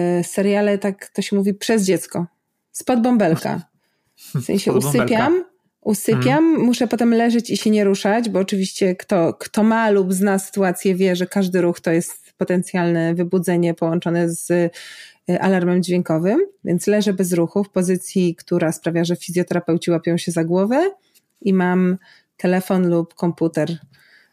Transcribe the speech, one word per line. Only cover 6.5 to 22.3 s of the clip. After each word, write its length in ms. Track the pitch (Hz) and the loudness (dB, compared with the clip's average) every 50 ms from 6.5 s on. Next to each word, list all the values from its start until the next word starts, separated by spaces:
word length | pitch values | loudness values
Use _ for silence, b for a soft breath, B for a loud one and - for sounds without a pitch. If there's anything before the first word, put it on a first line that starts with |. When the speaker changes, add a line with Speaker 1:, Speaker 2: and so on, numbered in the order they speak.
| 320 247 - | 2 2 2
Speaker 1:
muszę 220 | 247 240 - 254 | 2 2 0 0
potem 260 | 220 247 220 240 233 233 | 0 0 0 2 2 2
leżeć 360 | 226 233 240 226 233 226 - | 2 2 2 2 0 0 -2
i 80 | - | -4
się 120 | 196 - 220 | -2 0 2
nie 140 | 214 214 202 | 2 4 4
ruszać, 460 | 196 196 196 - 202 208 240 233 220 | 2 2 0 0 0 0 0 0 0
bo 100 | 185 180 | 0 -2
oczywiście 560 | 196 - 208 190 190 185 - - 214 185 185 | 0 0 -2 -2 -2 -2 -2 0 0 0 0
kto, 380 | - - - 214 175 165 151 - | -2 -2 0 0 2 2 0 -2
kto 300 | - - - - 220 208 | -4 -10 -4 0 2 2
ma 260 | 220 226 226 226 214 | 2 2 2 2 2
lub 240 | 202 202 190 185 190 | 2 2 2 0 0
zna 260 | 185 202 208 196 196 | 0 0 0 0 0
sytuację, 560 | 196 - - 202 196 180 175 - - 196 185 | -2 -4 -2 0 0 0 0 0 0 0 0
wie, 200 | 175 190 190 180 | 2 2 2 2
że 100 | 175 180 | 0 -2
każdy 340 | 180 - 202 196 180 180 185 | -2 -2 -2 0 0 0 2
ruch 180 | 175 175 175 - | 2 0 0 -2
to 120 | - 180 | -2 0
jest 420 | 165 165 180 - - - - _ _ | 0 0 0 -4 -8 -16 -20 _ _
potencjalne 800 | - 190 - 180 185 180 - - 185 175 170 170 165 165 165 170 | -4 -2 -2 0 -2 -2 -2 -2 0 0 0 0 0 0 0 0
wybudzenie 580 | 175 175 175 185 190 170 190 180 170 175 170 165 | -2 -2 -2 -2 -2 0 0 0 2 2 0 0
połączone 560 | - 170 165 165 175 - 170 170 170 175 170 | -2 -2 -2 -2 -2 -2 -2 0 0 0 -2
z, 200 | 170 - - - 175 175 170 170 B B B B B B B B B B _ - | -2 -4 -4 -2 0 0 0 0 B B B B B B B B B B _ -4
y, 120 | 180 - | -2 0
alarmem 420 | - 190 190 185 175 180 175 185 170 | 0 2 2 2 2 2 0 0 0
dźwiękowym, 560 | 175 180 180 175 - 160 160 170 190 226 330 403 392 - _ - | 0 -2 -2 0 0 -2 0 0 0 2 0 0 -2 -6 _ -4
więc 240 | - 175 170 - | -2 -2 -2 0
leżę 260 | 208 208 208 202 208 196 | 0 0 2 2 0 0
bez 200 | 185 190 175 185 | 0 -2 0 0
ruchu 300 | 170 170 165 - 202 202 | 0 0 0 0 -2 -4
w 60 | - | -2
pozycji, 680 | - 190 180 180 185 180 - - - 196 180 175 170 | -2 -2 0 0 -2 -2 -4 -4 -2 0 0 0 -2
która 360 | - - - 175 175 170 156 | -4 -4 -2 -2 0 0 0
sprawia, 320 | 147 - - 170 160 170 170 | -2 -4 -4 -2 0 0 0
że 120 | 165 175 | 0 -2
fizjoterapeuci 760 | - - - 170 180 175 - - 175 - - 165 170 - 180 | -4 -6 -4 -4 -4 -2 -2 -2 -2 -2 -2 -2 0 0 0
łapią 260 | 170 160 - 170 170 | -2 0 0 -2 -2
się 140 | 170 - 180 | -2 -2 -4
za 120 | 165 170 165 | -2 -2 -2
głowę 480 | 165 175 185 196 214 247 294 349 392 392 b b b b b _ _ _ _ | 0 0 0 2 2 2 0 0 -2 -4 b b b b b _ _ _ _
i 120 | - 196 190 | -2 0 2
mam 440 | 185 180 180 180 185 185 180 185 190 b b b b b b | 2 2 2 2 2 2 0 0 -2 b b b b b b